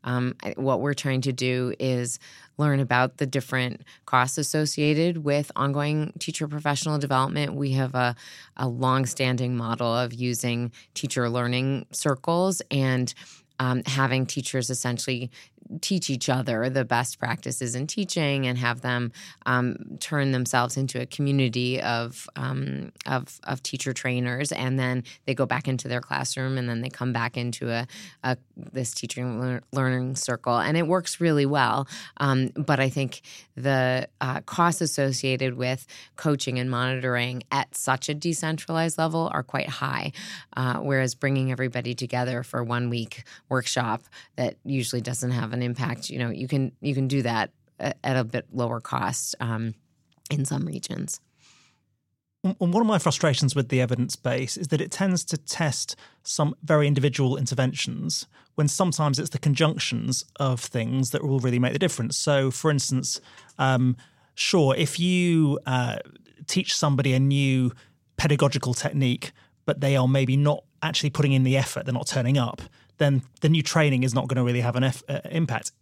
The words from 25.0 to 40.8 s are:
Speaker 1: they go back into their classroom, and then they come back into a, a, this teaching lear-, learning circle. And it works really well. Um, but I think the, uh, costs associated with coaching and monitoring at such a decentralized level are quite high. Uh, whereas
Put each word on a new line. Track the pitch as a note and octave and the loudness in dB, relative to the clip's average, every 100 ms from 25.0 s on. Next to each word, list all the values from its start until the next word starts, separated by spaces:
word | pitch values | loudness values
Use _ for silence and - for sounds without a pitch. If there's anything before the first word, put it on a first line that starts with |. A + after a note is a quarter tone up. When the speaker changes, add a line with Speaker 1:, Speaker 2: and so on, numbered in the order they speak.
| A#2 - - | -6 -10 -6
Speaker 1:
they | |
go | C3+ C3 | -2 0
back | B2 C3+ | 0 0
into | B2+ B2+ | -4 -2
their | B2 | -6
classroom, | - C#3 C3 - C3 C3 | -4 -4 -4 -4 -4 -4
and | B2 | -4
then | A2+ | -4
they | B2+ | -6
come | - B2 | -4 -2
back | A#2+ A#2 - | 0 -2 -4
into | A#2+ A#2 A#2+ | -6 -4 -4
a, | A#2 A#2+ - - - | -4 -4 -12 -20 -6
a, | B2+ B2 _ - | -2 -2 _ -18
this | - C3 A#2+ | -10 -6 -6
teaching | - A#2 - B2 A2+ | -6 -8 -6 -4 -4
lear-, | B2+ B2+ _ | -4 -4 _
learning | C3+ C3 B2+ B2+ C3+ | 0 2 0 -2 -4
circle. | - A#2+ B2 A#2+ | -2 -2 2 2
And | F2 D#3+ | 4 2
it | D#3+ | 2
works | F#3 F3 - | 0 0 0
really | E3+ D3 C#3 | 2 4 4
well. | C#3+ A#2+ A#2+ C3+ - - - | 4 2 2 -4 -10 -16 -2
Um, | C#3 C3 B2+ - | 2 4 2 -2
but | D3 C3+ | 2 2
I | C3+ | 2
think | C#3 C3 - - - - - | 0 -4 -6 -18 -20 -18 -4
the, | C3+ C3+ B2+ B2+ - _ | 2 2 2 0 -4 _
uh, | C3 C3 | -4 -4
costs | - - E3+ D#3 | -6 2 2 2
associated | D#3 - C3+ B2+ C3+ B2+ C3 | -2 0 0 0 -2 0 -2
with | B2+ B2+ C3 - - - - | -2 -4 -4 -8 -20 -20 -4
coaching | D#3+ C#3+ - B2+ | 0 0 0 -2
and | B2+ | -2
monitoring | B2 B2+ C3 B2+ B2 A#2+ B2+ - | 0 0 -2 0 0 0 -4 -2
at | C#3 - | -2 -2
such | - - C3+ - | -4 -2 -2 -2
a | |
decentralized | D3 E3+ D#3+ D#3+ D#3+ - E3 E3 D#3+ | -2 -2 -2 -2 -4 -2 0 0 0
level | D#3+ D#3+ E3 | 0 0 -2
are | - | -4
quite | C3+ C3+ - | -4 -4 -4
high. | - C#3 C3+ D3 - - - - - | -4 -4 -2 -4 -8 -14 -14 -10 -2
Uh, | B2+ | -2
whereas | B2 | 0